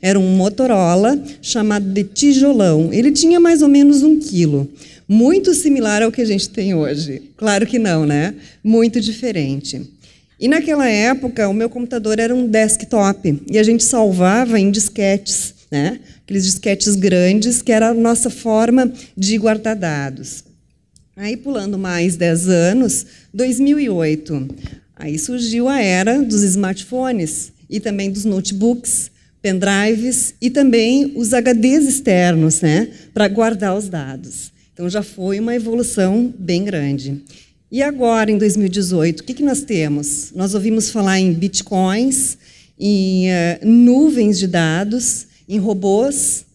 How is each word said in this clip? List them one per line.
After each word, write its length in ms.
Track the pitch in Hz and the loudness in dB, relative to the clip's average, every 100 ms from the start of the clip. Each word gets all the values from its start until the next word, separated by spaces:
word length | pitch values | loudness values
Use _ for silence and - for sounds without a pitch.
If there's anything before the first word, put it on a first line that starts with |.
Era 160 | 185 202 | 2 2
um 160 | 185 190 | 2 2
Motorola 840 | 185 208 254 208 175 180 214 294 - - | 0 0 0 2 4 4 2 0 -4 -14
chamado 500 | - 240 214 208 196 | -6 -2 0 -2 -2
de 120 | 190 | -2
tijolão. 880 | 202 - 285 262 277 254 190 156 160 | -4 0 2 4 4 4 4 4 2
Ele 180 | 196 262 | 2 2
tinha 280 | 302 330 349 | 2 4 6
mais 240 | 339 330 | 6 6
ou 40 | 294 | 6
menos 360 | 285 285 285 | 6 6 6
um 160 | 302 311 | 4 2
quilo. 500 | - 190 165 143 143 - - - _ | 0 0 2 2 -2 -10 -20 -20 _
Muito 440 | 208 247 381 370 349 | 4 4 4 2 0
similar 480 | 311 277 220 208 | 2 0 0 0
ao 80 | 226 | 0
que 100 | 226 | 0
a 40 | 233 | -2
gente 240 | 196 - | -2 -4
tem 260 | - 190 175 | -4 -2 0
hoje. 480 | 147 147 156 135 - _ | -2 -4 -6 -10 -14 _
Claro 300 | 214 202 226 | -2 0 0
que 140 | 247 | 0
não, 260 | 214 165 151 | 0 0 2
né? 300 | 143 170 - - _ | 0 -2 -6 -20 _
Muito 380 | 214 226 226 233 | 2 4 4 0
diferente. 800 | 214 220 254 190 139 139 143 131 143 _ _ _ _ _ | -4 -6 -6 -4 -4 -6 -8 -12 -14 _ _ _ _ _
E 80 | 247 | 0
naquela 400 | 311 311 294 262 | 0 0 0 0
época, 640 | 208 220 - 262 233 208 | 2 0 0 -4 -4 -2
o 40 | |
meu 140 | 202 233 | -2 -4
computador 520 | 240 240 247 214 214 | -6 -8 -6 -4 -2
era 160 | 226 254 | -2 -2
um 100 | 247 | 0
desktop. 960 | 220 214 - - - 196 196 185 143 - | 2 2 0 0 0 0 0 -2 -4 -2
E 80 | 214 | 2
a 60 | |
gente 200 | 214 233 | 4 2
salvava 760 | - 247 214 180 180 214 254 226 | 2 2 2 2 2 2 2 2
em 100 | 196 | 2
disquetes, 840 | 202 214 - 196 196 202 - - - _ | 0 -4 -2 0 0 -2 -6 -8 -12 _
né? 280 | 143 151 240 - - | -4 -2 -6 -16 -20
Aqueles 200 | _ 196 | _ -4
disquetes 520 | 190 - 220 196 208 196 | -2 -2 -2 -2 0 0
grandes, 680 | 190 180 180 208 220 233 | 2 2 2 2 0 -2
que 100 | - | 0
era 180 | 220 220 | 2 2
a 40 | |
nossa 360 | 233 233 233 247 | 2 2 0 -2
forma 640 | - 233 220 226 254 247 247 - - | -6 -2 0 4 2 2 -4 -18 -6
de 180 | 190 214 | -2 0
guardar 360 | 220 214 214 214 | 0 0 -4 -4
dados. 680 | 175 147 139 135 135 - - _ _ _ _ _ _ - | -4 -4 -6 -10 -16 -18 -20 _ _ _ _ _ _ -12
Aí, 200 | 208 240 | -8 -8
pulando 420 | 269 254 196 196 | -6 -6 -4 -6
mais 380 | 190 175 175 170 | -4 -2 -2 0
dez 320 | 175 165 185 | 0 0 2
anos, 580 | 175 170 226 247 - - - _ | 2 4 2 0 -2 -8 -20 _
dois 260 | 196 254 247 | -4 -2 0
mil 200 | 277 294 | 2 2
e 100 | 262 | 0
oito. 580 | 180 160 156 156 147 131 - - - _ _ | 0 0 -2 -4 -8 -8 -12 -16 -18 _ _
Aí 220 | 151 151 | -10 -8
surgiu 500 | - 247 233 233 247 | -6 -6 -4 -2 0
a 140 | 277 | 0
era 400 | 202 180 196 262 | 0 0 2 0
dos 220 | 254 214 | 0 2
smartphones 1080 | 202 185 190 190 - 254 262 233 156 - - _ _ | 2 0 -2 -6 -8 -6 -4 -2 -4 -8 -12 _ _
e 120 | 208 | -8
também 320 | 220 202 196 | -6 -4 -4
dos 140 | 196 214 | -4 -4
notebooks, 840 | 190 190 196 226 240 - - - _ _ _ | -2 -4 -2 0 0 -4 -6 -6 _ _ _
pendrives 960 | 202 190 196 196 208 220 240 247 - - | -4 -2 0 0 0 0 -2 -4 -6 -4
e 120 | 233 | -2
também 640 | 277 269 233 226 262 277 226 | 2 2 4 2 2 0 -2
os 180 | 226 | -2
H 180 | 247 233 | 0 2
Ds 360 | 240 233 285 277 | 2 4 4 2
externos, 720 | - - 180 180 160 156 156 | 0 0 2 4 4 2 2
né, 260 | 160 156 226 - - | 2 2 0 -8 -12
pra 140 | - 202 | -2 0
guardar 480 | 202 226 214 202 190 | 2 0 0 -2 -4
os 140 | 202 | -4
dados. 600 | 175 135 131 - - - _ _ | -8 -10 -12 -14 -16 -18 _ _
Então, 160 | - 175 | -10 -6
já 140 | 202 | -6
foi 380 | 202 - 185 196 | -8 -8 -6 -4
uma 120 | 226 | -2
evolução 800 | 240 226 226 240 - 185 208 247 247 | -4 -2 -2 -2 0 0 2 -2 -4
bem 240 | 175 175 | -4 -2
grande. 580 | 202 180 143 139 135 139 - - _ _ _ | -2 -4 -2 -4 -6 -10 -12 -20 _ _ _
E 120 | 233 | -4
agora, 480 | 285 285 240 226 220 | -2 0 0 0 0
em 60 | 208 | 2
dois 180 | 214 214 | 0 0
mil 120 | 196 | -2
e 20 | |
dezoito, 500 | 185 180 180 160 160 | -2 -2 0 0 -2
o 60 | - | -10
que 80 | |
que 100 | 254 | -4
nós 180 | 285 262 | -2 -2
temos? 720 | 285 196 156 147 147 - - | -4 -4 -2 -4 -4 -8 -10
Nós 200 | 180 190 | -6 -4
ouvimos 360 | 208 202 220 214 | -2 -2 -2 -2
falar 300 | 226 196 190 | -2 0 2
em 140 | 190 | 0
bitcoins, 1040 | 165 190 - - 190 185 202 262 262 - - _ - _ _ | 0 -2 -4 -4 -2 0 0 -2 -2 -4 -8 _ -20 _ _
em, 500 | 202 202 190 185 185 | 0 0 0 0 0
eh, 300 | 180 170 175 | 0 -2 -2
nuvens 800 | 214 233 240 254 311 247 208 190 | 4 6 6 6 4 2 0 0
de 80 | 185 | 0
dados, 800 | 175 160 160 208 240 240 - - _ - | 0 0 0 -2 -4 -4 -6 -10 _ -6
em 80 | 208 | -4
robôs 880 | 196 196 196 202 269 277 - - - | -2 -2 0 2 0 -2 -4 -4 -10